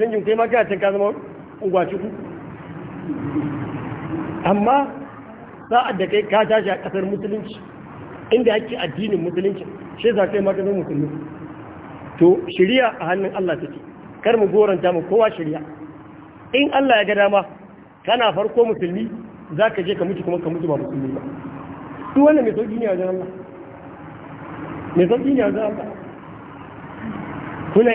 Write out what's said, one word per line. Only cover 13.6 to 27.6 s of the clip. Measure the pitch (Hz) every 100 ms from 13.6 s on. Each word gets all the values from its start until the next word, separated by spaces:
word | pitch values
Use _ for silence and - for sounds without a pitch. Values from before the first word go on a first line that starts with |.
take. | - - - - - -
Kar | 208 233
mu | 196
goranta | 196 208 180 180
mu | 175 170
kowa | 208 220
shari'a. | 220 160 156 - - - - - - - - -
In | 254 285
Allah | 269 277 226
ya |
ga | 196
dama, | 208 202 202 180 - - - - - -
kana | 240 226
farko | 165 214 240
musulmi, | 233 185 175 185 233 - - - - 156
za | 220
ka | 220
je | 180
ka | 202
mutu | 180 190
kuma | 170 175
ka | 165
mutu | 170 156
ba | 139
musulmi | 127 139 135
ba. | 120 - - - - - - - - -
Duk | 269
wannan | 294 311
mai | 226
sauƙi | 208 226 226
ne | 226
a |
wajen | 180 185
Allah. | 185 185 - - - - - - - - - - - - - - - - 170
Mai | 180
sauƙi | 240 269
ne | 269
a | 202
wajen | 190
Allah. | 214 214 220 - - - - - - - - - - - 226 - - - - -